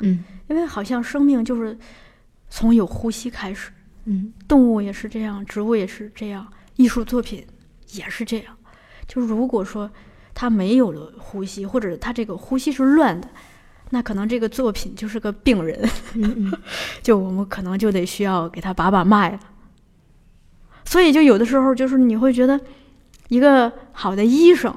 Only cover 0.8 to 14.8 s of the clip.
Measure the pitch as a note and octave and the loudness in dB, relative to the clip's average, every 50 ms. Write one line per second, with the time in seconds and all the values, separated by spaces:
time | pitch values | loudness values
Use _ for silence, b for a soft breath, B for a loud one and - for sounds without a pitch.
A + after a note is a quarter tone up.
0.8 | G3+ G3+ B3+ A#3+ A#3 - - C#4+ C#4+ C#4+ C#4 B3 A3+ A3+ B3+ A#3 A3+ A3 A3 A3+ | -6 -4 -4 -4 -4 -4 -2 2 2 4 4 2 0 -2 -4 -4 -4 -8 -10 -14
1.8 | b b b b b b b b b b _ _ _ - - - - A3+ A#3 A3+ | b b b b b b b b b b _ _ _ -18 -6 0 2 4 4 4
2.8 | G3+ E3+ - - - A3+ A3 - - B3 A#3 - - F#3+ F#3 - - - - - | 4 2 -2 -6 -6 -6 -6 -6 -10 -12 -10 -10 -10 -10 -10 -12 -14 -16 -20 -20
3.8 | _ _ _ - - A3 G3+ F#3+ F#3+ A3 A3+ - - - D4+ C#4 B3+ A#3+ A3+ G#3+ | _ _ _ -14 -6 -4 -4 -4 -4 -8 -12 -18 -2 4 4 6 6 6 4 0
4.8 | G#3 G3+ G3 - - G#3+ - A3+ A3 G#3+ G3+ G3+ G3+ G3+ - G#3+ G#3 A3 A#3 A3 | -2 -6 -8 -10 -12 -10 -8 -8 -8 -8 -8 -10 -12 -10 -8 -6 -2 -2 0 0
5.8 | F#3+ E3 - - G#3+ G#3 - - A3 G#3 G3+ G3 G#3 A3 b b b b b - | -2 -4 -8 -12 -16 -18 -14 -14 -12 -12 -12 -14 -16 -18 b b b b b 2
6.8 | B3+ A#3+ - B3 A3+ - - B3 A#3 - G#3+ F#3+ - - - _ _ _ _ _ | 2 2 2 -2 -4 -4 -4 -4 -4 -6 -10 -14 -16 -20 -20 _ _ _ _ _
7.8 | - - - G3+ - - - - A3+ A3 A#3 A3 G3 - - _ b b b b | -20 -20 -18 -16 -14 -14 -10 -10 -8 -8 -8 -8 -10 -14 -20 _ b b b b
8.8 | b b b b b - - C4 B3 A3+ A3 G#3+ B3 C4 B3+ A3+ - G3 - G#3+ | b b b b b -10 -6 -6 -4 -2 -2 -2 -2 -2 -2 -4 -4 -6 -8 -10
9.8 | G#3 G#3 b b b b b b b b b - - B3 A3+ G#3 F#3 F#3+ A3+ C4 | -10 -12 b b b b b b b b b -6 -2 0 0 0 2 2 2 2
10.8 | B3+ G3+ D3+ D3 D3+ D#3+ - A3+ F#3+ - - G3+ F#3+ F#3+ - G3 G3 G3 - B3+ | 2 2 -2 -8 -14 -16 -20 -20 -20 -14 -10 -10 -10 -10 -10 -12 -12 -6 -4 -4
11.8 | A3 F#3+ E3+ D#3 - A3+ A#3+ A#3 A#3 G#3 - F3+ - - C4 C4 B3+ D#4 C#4 - | -4 -4 -6 -6 -6 -6 -6 -6 -6 -8 -10 -12 -8 -6 -6 -4 -2 -4 -2 0
12.8 | C4 C4+ C#4+ D#4 D#4 A#3+ E3 F3 - - b b b b b b b b b b | 2 4 4 4 4 2 0 -2 -8 -14 b b b b b b b b b b
13.8 | b b - B3 A#3 - A3 G3 G3+ A3 A#3+ A#3+ A3+ A3 A3+ - C4 A#3 G3+ - | b b -6 -6 -4 -4 -6 -4 -4 -4 -2 -2 -2 -4 -2 -2 -2 -2 -2 -4